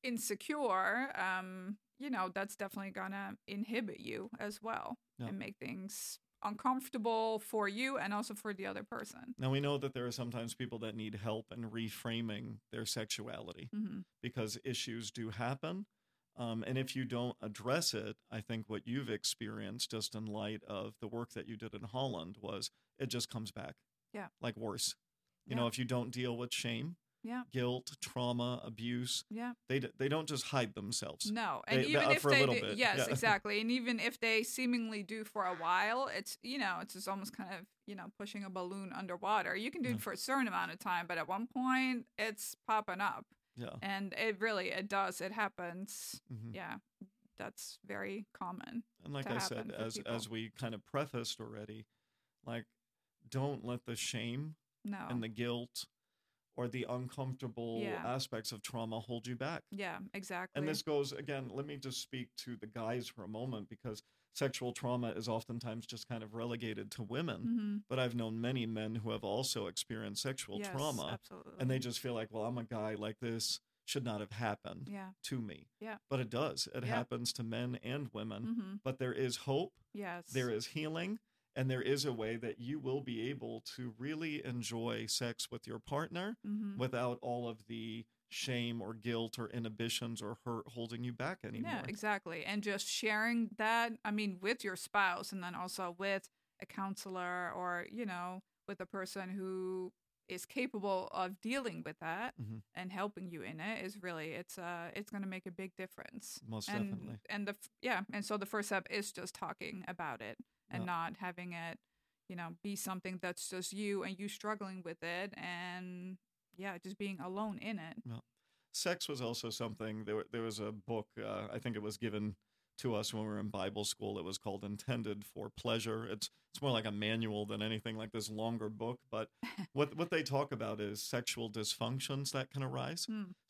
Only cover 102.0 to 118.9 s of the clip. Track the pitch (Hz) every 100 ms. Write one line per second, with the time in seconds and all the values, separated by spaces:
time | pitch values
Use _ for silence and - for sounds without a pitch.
102 | 160 175 247 - 107 110 - - 185 190
103 | 202 208 190 165 98 156 185 226 185 202
104 | 180 165 156 127 175 - 175 175 170 -
105 | 208 202 196 185 185 175 190 - 185 -
106 | - 247 - - 120 110 101 208 202 196
107 | 104 117 - 208 202 202 - _ 254 202
108 | 202 208 202 214 196 214 202 196 180 -
109 | 208 - 180 - 165 - - 185 - 180
110 | 160 117 107 - - _ _ 185 185 170
111 | 165 - 185 175 180 170 165 - _ _
112 | _ _ _ 180 170 170 208 196 - 185
113 | 185 185 180 175 - 185 180 190 208 196
114 | 185 185 202 - 214 214 196 190 170 170
115 | 165 175 196 - 175 175 180 180 180 180
116 | 180 185 _ _ _ - 196 175 190 196
117 | 202 185 180 190 214 202 208 208 160 226
118 | 123 117 _ _ _ _ _ - 180